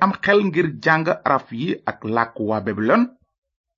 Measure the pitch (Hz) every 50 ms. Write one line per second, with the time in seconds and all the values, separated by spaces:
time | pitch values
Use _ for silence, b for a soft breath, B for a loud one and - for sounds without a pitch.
0 | 185 196 190 - - 196 202 208 202 190 147 185 175 160 127 110 - 165 160 160
1 | 160 165 156 - - - 143 - - - 120 113 - - 110 - - 107 - -
2 | - 107 113 117 117 113 - - 107 104 110 107 95 110 101 101 107 117 170 233
3 | 247 247 - _ _ _ _ _ _ _ _ _ _ _ _